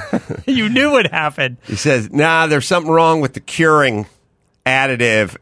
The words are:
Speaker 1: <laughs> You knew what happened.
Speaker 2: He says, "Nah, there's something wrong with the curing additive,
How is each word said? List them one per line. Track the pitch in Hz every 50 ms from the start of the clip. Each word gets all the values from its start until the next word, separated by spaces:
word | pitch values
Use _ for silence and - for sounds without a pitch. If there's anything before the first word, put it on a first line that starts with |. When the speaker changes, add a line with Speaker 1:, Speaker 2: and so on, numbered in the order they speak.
| - - - - - - - - -
Speaker 1:
<laughs> |
You | - 269 247 220 214
knew | 233 262 277 294
what | 285 254 208 165
happened. | - 165 156 151 143 - 139 127 123 - -
Speaker 2:
He | - 110
says, | 101 - 147 139 123 107 -
"Nah, | - 143 151 165 165 165 160 156
there's | 151 139 123
something | - 185 175 156 156
wrong | 160 165 165 160 165 160
with | 143 127 -
the | -
curing | - - - - 165 160 156 151 143 131 110 104 107 - _ _ _ _ _ _ _ _ _ _ -
additive, | 127 131 131 135 135 127 117 120 117 110 110 107 87 - -